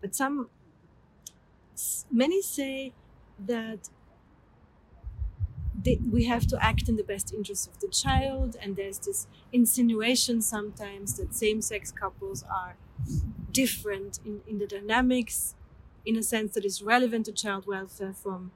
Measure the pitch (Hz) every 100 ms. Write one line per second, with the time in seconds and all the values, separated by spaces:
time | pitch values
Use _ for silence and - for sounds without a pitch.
0 | 202 - 269 285 240 _ _ _ _ _
1 | _ _ - _ _ _ _ - - -
2 | - 233 269 381 392 - 269 269 269 -
3 | - - - - 196 233 220 220 - _
4 | - _ _ _ _ _ - _ _ -
5 | - - - - - - - - 247 240
6 | 247 220 233 240 - 233 220 220 - 220
7 | 202 196 - 226 202 196 - - 403 -
8 | 269 262 269 269 262 226 202 190 196 196
9 | - 392 - - - 247 226 - 240 220
10 | 220 247 - 233 214 214 208 - 202 202
11 | 196 - - - 214 214 208 214 - -
12 | 196 - 196 196 - 190 180 180 - -
13 | - - - - - - 262 - 208 196
14 | 196 - - 208 - 214 202 196 202 226
15 | 254 254 226 - - - - - - -
16 | - 226 214 226 214 214 196 185 202 240
17 | 247 226 220 208 214 196 190 196 190 -
18 | 196 190 202 185 185